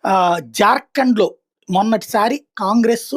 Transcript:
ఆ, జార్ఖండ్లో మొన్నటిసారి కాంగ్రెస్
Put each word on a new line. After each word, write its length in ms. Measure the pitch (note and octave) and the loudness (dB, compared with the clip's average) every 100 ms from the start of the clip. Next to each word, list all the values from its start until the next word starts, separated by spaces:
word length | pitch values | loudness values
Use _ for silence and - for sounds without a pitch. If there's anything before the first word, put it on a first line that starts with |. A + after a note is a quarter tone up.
| - | 0
ఆ, 20 | F#3+ F3+ E3+ B2+ A2+ | 0 2 -2 -6 0
జార్ఖండ్లో 680 | G#3 B3 - - B3+ A3 F#3 - _ _ _ F#3 | 2 2 -2 -2 0 2 0 -2 _ _ _ -2
మొన్నటిసారి 640 | A3 A3 - G#3+ A3 C#4+ _ - | 0 -2 -2 -2 0 -2 _ -8
కాంగ్రెస్ 500 | G3 A3+ A3+ A#3 - | -2 2 2 -2 -4